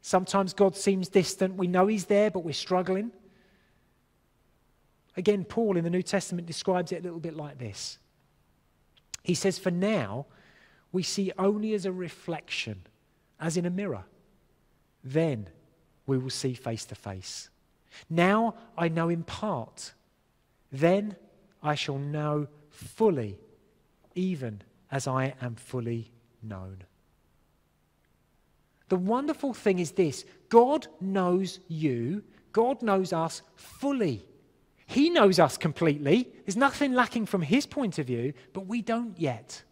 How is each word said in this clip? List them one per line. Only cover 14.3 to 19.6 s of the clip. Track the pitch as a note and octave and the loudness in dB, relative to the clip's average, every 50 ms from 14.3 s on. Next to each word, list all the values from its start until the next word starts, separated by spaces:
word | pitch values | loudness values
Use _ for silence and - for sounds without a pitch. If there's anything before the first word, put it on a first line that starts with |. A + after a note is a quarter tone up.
| _ _ _ _ _ _ _ _ _ _ _ _ _ _ - | _ _ _ _ _ _ _ _ _ _ _ _ _ _ -14
Then | C3 C3+ D#3 E3 D#3+ C3+ A2 G2+ F#2 - - _ _ _ _ _ _ _ _ _ | -2 0 2 2 2 0 -4 -6 -12 -16 -20 _ _ _ _ _ _ _ _ _
we | - C3+ | 0 0
will | C3 B2+ C3 | 0 0 -4
see | - - - C3+ B2 | -8 -4 -4 -4 -4
face | - - A#2+ A#2 A2 - | -4 -6 -6 -6 -6 -8
to | - - | -12 -16
face. | - - G#2 G2 F#2+ F#2 - - - - - _ _ _ _ _ _ _ _ - - - _ | -14 -12 -12 -12 -10 -12 -12 -14 -14 -16 -18 _ _ _ _ _ _ _ _ -20 -20 -12 _
Now | E3 E3+ E3+ F#3 G3+ A3 A#3 A3+ A3 - - - - | 2 2 4 4 4 4 2 0 -4 -6 -20 -14 -4
I | - E3+ | -2 0
know | E3+ D#3+ E3 E3 E3+ | 0 0 0 0 0
in | E3+ E3+ E3 | 0 -2 -4
part. | - - - - G#3+ F3 B2 | -10 -8 -6 -4 -4 -4 -4